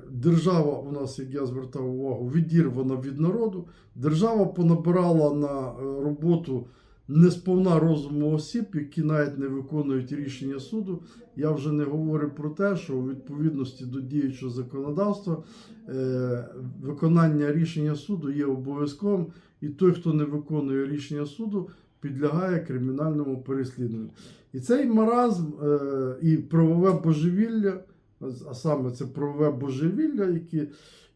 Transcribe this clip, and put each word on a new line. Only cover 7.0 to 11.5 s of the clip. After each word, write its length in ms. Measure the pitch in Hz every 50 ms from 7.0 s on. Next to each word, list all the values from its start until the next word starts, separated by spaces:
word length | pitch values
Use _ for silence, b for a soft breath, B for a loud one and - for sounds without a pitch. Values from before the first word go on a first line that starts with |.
| B
несповна 720 | - 139 156 175 180 175 180 - 185 185 185 185 185 165 156
розуму 540 | 156 165 156 147 139 143 147 147 147 151 156
осіб, 320 | 151 - - - 233 214 - -
які 300 | 151 147 - - 170 151
навіть 340 | 151 156 151 147 135 131
не 100 | 135 139
виконують 640 | 135 135 135 131 - 151 151 147 139 135 131 127 127
рішення 480 | 147 143 143 135 123 - 139 135 139 135
суду. 440 | - - 220 220 196 190 175 165 B B B B B B -
Я 160 | 131 147 156